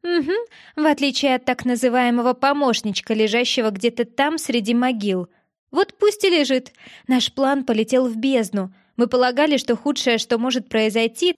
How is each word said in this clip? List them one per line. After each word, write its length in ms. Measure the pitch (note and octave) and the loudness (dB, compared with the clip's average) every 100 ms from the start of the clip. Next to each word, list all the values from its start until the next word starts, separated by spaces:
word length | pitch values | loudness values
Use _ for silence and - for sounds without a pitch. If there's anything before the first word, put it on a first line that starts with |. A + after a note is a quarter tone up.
| F4 | 0
Угу, 760 | F4 C#4 G4+ A#4 - - - | -2 0 -4 -4 -16 -16 -2
в 20 | D4+ | 0
отличие 500 | D4 C#4 - C#4+ B3+ | 2 -2 0 0 0
от 100 | B3+ | -2
так 200 | B3 B3 | -4 -2
называемого 680 | A#3+ B3+ A#3+ B3 A#3+ A#3+ | 0 0 2 2 2 0
помощничка, 800 | B3 C4+ C#4+ C#4 A3+ G#3+ F#3+ - G#3+ | 0 0 2 0 0 -4 -6 -4 0
лежащего 560 | G#3+ A3+ B3 - A3 | 2 0 0 0 -2
где-то 340 | G3 A#3+ A#3 A#3 | 0 -4 -2 -6
там 320 | - C#4 D#4+ | -2 -2 -2
среди 380 | - A#3+ G3+ A#3+ | -2 -2 0 0
могил. 520 | B3+ A#3+ G3+ F#3 F3 _ _ _ _ | 0 -2 -2 -2 -4 _ _ _ _
Вот 240 | C#4+ G4+ - | -2 -2 2
пусть 260 | G#4 G#4 | 0 2
и 60 | G4 | 2
лежит. 440 | F4 C4 C4 B3+ _ - - - | 2 2 0 -2 _ -20 -20 0
Наш 260 | B3+ - | 0 0
план 300 | - C4+ C#4 | 0 0 0
полетел 440 | C4 A3 A3 B3+ B3+ | 0 0 2 2 2
в 80 | A3 | 0
бездну. 560 | C4 C4 G#3+ G3+ F#3 _ _ - | 0 0 0 -4 -6 _ _ -4
Мы 100 | A#3+ | 0
полагали, 500 | B3+ B3 B3+ D4+ C#4+ | 2 2 2 2 2
что 180 | - A#3 | 0 -2
худшее, 440 | C#4+ C#4+ - A3+ | -2 -2 0 -2
что 180 | - A#3 | 0 -2
может 320 | B3 B3+ G3+ | 0 -4 -2
произойти, 680 | A3+ A3 G#3+ A3+ A#3 F4 | 0 0 0 -2 0 -2